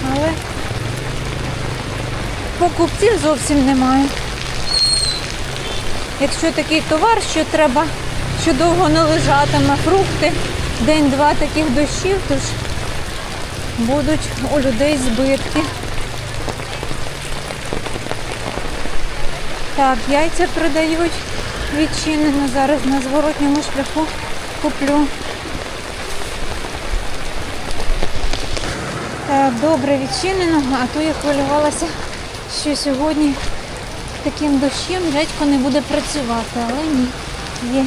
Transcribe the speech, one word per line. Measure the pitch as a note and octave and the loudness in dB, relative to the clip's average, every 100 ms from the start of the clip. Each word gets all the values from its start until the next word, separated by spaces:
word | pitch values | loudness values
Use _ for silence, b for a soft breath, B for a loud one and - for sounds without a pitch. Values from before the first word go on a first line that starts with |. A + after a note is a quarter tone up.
| C4 | 0
але | C4+ D#4 D#4+ - - - - - - - - - - - - - - - - - - - - - - | 0 0 -2 -6 -6 -4 -4 -4 -4 -4 -4 -4 -4 -4 -4 -4 -4 -6 -6 -4 -4 -6 -6 -6 0
покупців | F4 D#4+ E4 - G4+ G4+ | 0 2 0 2 2 4
зовсім | D4 D4 - C#4+ C4 | 2 0 2 4 4
немає. | C4 B3+ C4+ C#4 - - - - - - - - C5 - - - - - - - - - - - - | 4 4 4 2 0 -4 -6 -4 -2 0 2 4 2 0 -2 -4 -4 -4 -4 -4 -2 0 0 -2 0
Якщо | C#4+ - E4 | 0 2 0
такий | D#4+ C#4+ D#4 | 0 0 0
товар, | - D#4 A4 A4 - | 2 4 4 4 2
що | E4 | 0
треба, | D4+ D#4 D4+ C4+ D#4+ - - - - - | 2 4 4 4 0 -2 -2 -2 -2 0
що | D#4+ | 2
довго | C#4 E4+ E4 F4 | 4 4 4 4
не | D#4+ | 4
лежатиме, | D#4 D#4+ - C#4+ C#4+ D4 C#4 C#4+ D#4+ | 4 4 4 4 4 4 4 2 4
фрукти, | G4 F4+ - D#4 - - - - - | 4 2 2 0 0 -2 -2 -4 0
день-два | A#3+ D#4 C#4+ C4+ D4 | 2 4 4 4 4
таких | D#4+ D4 D#4 D#4 | 4 0 0 2
дощів, | B3 C#4+ - F#4 G4 - | 2 0 0 0 0 0
то | |
ж | C#4 - - - - - - - - - - - - - - | -2 -2 -4 -4 -4 -2 -4 -4 -6 -6 -6 -6 -6 -6 -2
будуть | A#3 C#4 C#4 D4+ - - C4+ | 0 2 2 0 -2 -4 0
у | D4 | 2
людей | C4+ A3+ C#4+ D4 | 2 2 2 2
збитки. | B3+ A3+ C4+ C4+ - D4+ D4+ - - - - - - - - - - - - - - - - - - - - - - - - - - - - - - - - - - - - - - - - - | 2 2 2 0 0 -2 -2 -4 -4 -2 -2 -6 -6 -4 -4 -4 -6 -6 -4 -2 -2 -4 -6 -6 -6 -8 -4 -4 -2 -4 -4 -4 -4 -4 -6 -4 -4 -2 2 4 2 2 2 2 -2 -2 -2 2
Так, | C4+ B3 C4 | 2 2 2
яйця | C#4+ E4 - F4 | 2 2 2 0
продають | E4 D#4+ D4+ D#4+ E4 E4+ - - - - - - C#4+ | 2 2 2 2 2 0 -2 -4 -4 -4 -4 -4 0
відчинено. | D#4 - D#4 D4+ D4+ C#4 C#4+ | 0 0 0 2 2 2 0
Зараз | C4 C4+ D4 B3+ | 2 2 2 2
на | C#4 | 0
зворотньому | C4 C#4+ D4+ D4 C#4+ C#4+ | 2 2 2 2 0 0
шляху | - C#4 C4+ D4+ D#4 - - - - - | -2 -4 -2 -2 -4 -4 -6 -6 -6 -4
куплю. | D4+ - C#4 D4 C#4 - - - - - - - - - - - - - - - - - - - - - - - - - - - - - - - - - - - - - - - - - - | -4 -2 0 2 2 -2 -6 -8 -8 -8 -8 -10 -10 -8 -6 -4 -4 -4 -4 -4 -6 -6 -4 -2 -2 -2 -2 -4 -4 -6 0 2 4 4 4 4 4 2 0 -2 -2 -4 -6 -6 -6 -8 0
Так, | C#4 C4+ A#3 | 4 4 4
добре, | D4 D#4+ C#4+ C#4 | 2 2 2 0
відчинено, | C4 - F4+ F#4+ E4+ D#4+ C4 C4 | 0 -2 0 0 2 2 2 0
а | B3 | 0
то | D4+ | 0
я | D#4 | -2
хвилювалася, | D4 C#4+ C#4+ C#4 D4 D4+ C#4+ E4 - - - - - - - | 0 0 0 2 2 2 0 -4 -4 -8 -8 -10 -10 -8 -4
що | D4+ C#4 | -2 -2
сьогодні | D4 C4 D4+ D4+ D4+ C4 - - - - - - - - | 0 0 0 2 2 2 -2 -2 -6 -8 -8 -8 -8 -6
таким | D4 - D4 C#4 | -6 -2 0 2
дощем | C#4 - - F#4 E4+ | 2 -2 -4 -2 0
дядько | C#4+ D#4 - D4 | 0 -2 0 2
не | C#4+ | 2
буде | C4+ C#4 | 2 0
працювати, | - D4 - D4 A#3+ A#3 A3 A#3+ A#3 | 0 -2 -2 -4 -2 -2 -4 -4 -2
але | C4 | -2
ні, | D#4+ C4+ B3 - - - - - A#3+ | 0 0 0 -4 -8 -8 -8 -6 -2
є. | C4 | 0